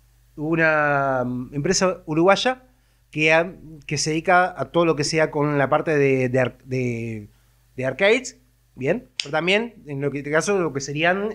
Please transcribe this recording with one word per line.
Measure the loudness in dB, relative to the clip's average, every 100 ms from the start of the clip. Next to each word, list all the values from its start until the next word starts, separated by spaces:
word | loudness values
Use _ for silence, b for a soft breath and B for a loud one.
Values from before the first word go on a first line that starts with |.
| _ _ _ -8
una, | -2 2 2 2 2 2 0 0
mm, | -2 -4 -6
empresa | -4 -2 0 0 -2 -2
uruguaya | 2 4 4 2 -4 -8 _ _ _ _
que | 0 4
ha-, | 4 2 -4 -18 -18 -8
que | -4
se | -2
dedica | -2 4 4 4 -2
a | -2
todo | 2 2
lo | 2
que |
sea | 0 0 0
con | 0 0 0
la | 2
parte | 0 2 2
de, | 2 2 2
de | 0
ar-, | 0 -4
de, | -8 -4 -4 -4 -6 -10 -12 _ _ _ _ -8
de | -6
arcades, | 0 2 2 -2 -14 _ _ _ -8
bien, | -4 -4 -6 -12
pero | -6
también | -2 0 0 -2 -10 -12
en | -6
lo | -4
que, | -4
en | -2
este |
caso, | 0 2 0
lo | 0
que | -4
serían, | -6 -2 0 0 -2